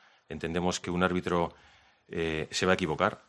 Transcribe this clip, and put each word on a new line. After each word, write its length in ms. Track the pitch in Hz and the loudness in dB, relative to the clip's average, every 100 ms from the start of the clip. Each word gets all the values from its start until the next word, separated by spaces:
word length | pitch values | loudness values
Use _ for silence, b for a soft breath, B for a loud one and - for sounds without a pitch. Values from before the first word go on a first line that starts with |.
| b b - | b b -14
Entendemos 500 | 80 82 85 90 87 | -8 -4 0 0 -2
que 120 | - | -2
un 120 | 87 | 0
árbitro, 500 | 90 90 87 87 82 b b b b b - | 2 2 0 0 0 b b b b b -10
eh, 400 | 87 80 80 - | -4 -2 -2 -4
se 140 | - 92 | 0 2
va 60 | |
a 40 | 92 | 4
equivocar. 460 | 85 76 98 - | 2 2 0 0